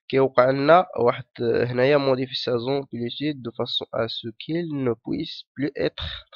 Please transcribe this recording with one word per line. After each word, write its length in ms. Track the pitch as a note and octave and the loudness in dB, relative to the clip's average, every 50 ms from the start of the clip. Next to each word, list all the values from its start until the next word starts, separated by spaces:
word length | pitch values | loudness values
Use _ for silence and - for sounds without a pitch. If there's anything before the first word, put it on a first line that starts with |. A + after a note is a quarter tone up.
| _ - | _ -2
كيوقع 420 | - C3 C3+ C3 - - B2 C3 | 2 2 2 4 4 4 4 4
لنا 360 | C3+ C#3 C#3 D3 D#3+ - - - - - | 4 2 4 6 6 6 6 2 0 0
واحد، 240 | A#2 A#2+ A#2+ - B2 - _ - B2 | 2 2 2 0 -6 -14 _ -4 -2
آه، 220 | A#2 A#2 - - | 0 2 2 0
هنايا 320 | B2 B2 B2 B2+ C3+ D3 | 0 2 2 4 4 4
موديفيسازون 880 | C#3+ C#3 C3+ C3 B2+ C3+ B2+ - - - - B2 A#2+ A#2 B2+ C#3 C#3+ C#3 - - | 4 4 2 2 0 -2 -4 -6 -6 -4 -2 -2 -2 -2 -2 -2 -2 -4 -6 -6
بليسيد 500 | A#2 A#2 A#2 - - C#3+ D3+ D3+ C3+ A#2 | -6 -6 -6 -6 -6 -4 -6 -6 -6 -8
دو 80 | A#2 | -10
فاسون 380 | - - A#2+ B2 - - - - - | -6 -6 -6 -4 -4 -6 -6 -4 -4
ا 120 | A#2+ A#2 | -2 -2
سو 240 | A2+ - - - A#2 A2 _ | -2 -4 -8 -10 -10 -12 _
كيل 300 | - - D#3 E3+ F3 E3 D3 C#3 C3+ | -8 -6 -4 -4 -4 -4 -4 -2 0
نو 100 | A#2+ A2+ | 0 -2
بويس 540 | A2 _ - C3 - D#3+ - - - - _ _ - | -2 _ -6 -4 -4 -4 -6 -10 -14 -18 _ _ -6
بلو 120 | C3+ D3+ - | -4 -4 -2
اتر 280 | - - C#3+ - - - - - - - _ - | -2 -4 -4 -4 -6 -10 -10 -12 -14 -16 _ -8